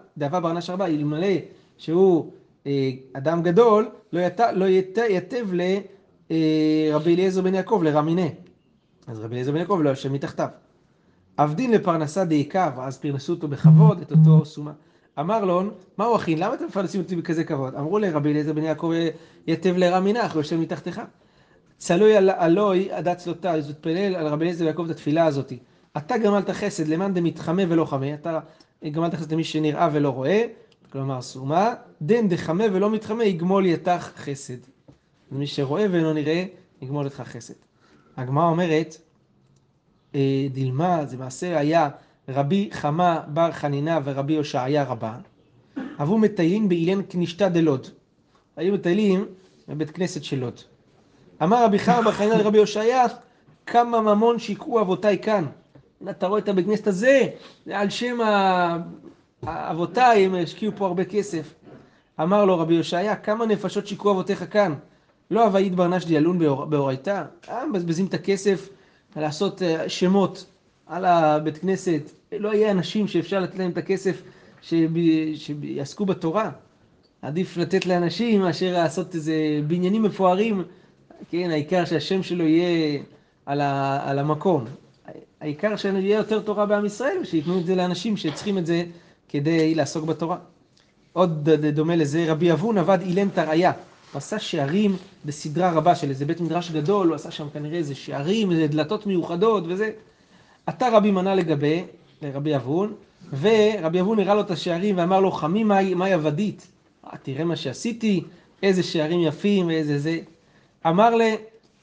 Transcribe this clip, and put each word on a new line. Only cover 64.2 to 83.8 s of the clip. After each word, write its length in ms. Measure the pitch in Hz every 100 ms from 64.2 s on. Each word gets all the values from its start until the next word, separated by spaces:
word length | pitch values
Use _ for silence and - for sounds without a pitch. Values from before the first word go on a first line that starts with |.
| 180 190 175
כאן? 240 | 214 190 139 - _ _ _ _
לא 140 | 202
הווה 160 | 220 190
איתבר 280 | 196 180 175
נשדי 260 | 180 170
ילון 240 | 156 165 180
באור-, 260 | 156 135
באורייתא?" 600 | 151 143 139 131 190 196 139 - -
אה, 180 | 233 302
מבזבזים 400 | 202 170 165 190
את 80 |
הכסף 540 | 165 - 196 208 185 - - _ _ _ 151
לעשות, 460 | 151 147 196 -
אה, 260 | 180 160 185
שמות 580 | - 180 196 180 - - _ _ _ -
על 180 | 165
הבית 540 | 185 170 156 151 156 151
כנסת. 520 | 185 190 185 151 147 - _
לא 220 | - 208
יהיה 160 | 208 214
אנשים 380 | 190 165 214 196
שאפשר 320 | 175 165 196
לתת 180 | 180 190
להם 120 | 185
את 80 | 170
הכסף 440 | 175 190 185 - - - - -
שב-, 340 | - 165 160 165 165 160 156
שיעסקו 720 | 147 - 147 143 139 139 - 196
בתורה. 440 | 180 165 196 196 135 _ _ _ _ _ _
עדיף 340 | 131 156 180 175
לתת 300 | 170 185 180
לאנשים 540 | 180 170 170 233 202
מאשר 320 | 180 156 185
לעשות 420 | 175 160 170 175
איזה 200 | 165 151 156 156 151 151
בניינים 360 | 175 185 220
מפוארים. 600 | 208 - 185 190 226 196 170 - _ _ _ - -
כן, 200 | 170 180
העיקר 340 | 156 143 180
שהשם 380 | 165 156 156 190
שלו 220 | 175 175
יהיה 560 | 160 165 175 165 156 143 - - _ _ -
על 140 | 143
ה-, 500 | 143 139